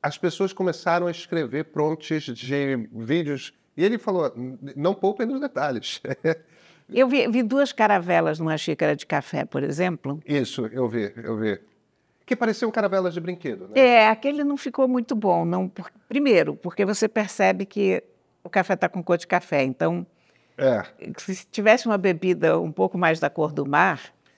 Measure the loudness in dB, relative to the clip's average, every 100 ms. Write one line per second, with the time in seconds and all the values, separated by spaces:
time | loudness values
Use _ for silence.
0 | -6 -2 -4 0 -4 0 -2 -2 0 2
1 | 0 -4 -6 -4 -2 -4 -6 -2 -2 -2
2 | -4 -4 -4 -10 -4 -2 0 -2 -4 -10
3 | -2 0 0 -6 -8 _ _ 0 0 0
4 | -2 0 -2 -4 -10 -10 -14 -2 -2 2
5 | 0 0 -4 -2 -4 -2 -2 -2 -6 -10
6 | -8 -2 -2 -2 _ _ _ _ _ 2
7 | 2 4 2 2 0 0 0 2 2 2
8 | 2 2 2 0 -2 -2 -4 0 0 0
9 | -2 -4 -4 -6 -4 -4 -4 -2 -2 -2
10 | -6 -8 -2 -2 -2 -4 -6 -2 -2 -2
11 | -4 -6 -6 -2 -2 -2 _ _ _ _
12 | _ _ -6 -2 0 0 -2 0 0 0
13 | 0 -4 -8 -8 -8 -8 -4 4 8 8
14 | 6 4 0 -2 -2 -2 -6 0 2 2
15 | 0 -2 2 2 2 0 -2 -6 -16 _
16 | _ -2 4 6 4 -2 -8 -2 -2 0
17 | 0 0 -4 2 2 2 -4 -2 0 0
18 | -4 _ _ _ -4 -2 0 0 0 -2
19 | -2 -2 2 -2 0 0 0 0 0 0
20 | -6 _ _ _ _ 0 2 2 -2 -12
21 | -14 -12 -8 -10 -8 0 4 4 4 0
22 | 2 0 0 2 2 2 0 0 -2 2
23 | 0 2 -2 -2 -2 -2 0 2 2 0
24 | -8 _ _